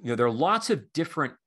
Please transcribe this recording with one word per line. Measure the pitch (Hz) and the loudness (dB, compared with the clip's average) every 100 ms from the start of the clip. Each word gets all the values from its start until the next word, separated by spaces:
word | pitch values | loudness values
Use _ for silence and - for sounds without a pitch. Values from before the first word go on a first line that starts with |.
you | 120 | -6
know, | |
there | 117 120 | 2 2
are | |
lots | 113 170 220 - | 2 2 2 0
of | 170 - | -2 -2
different | 156 165 - 131 - | -4 -4 -2 -4 -4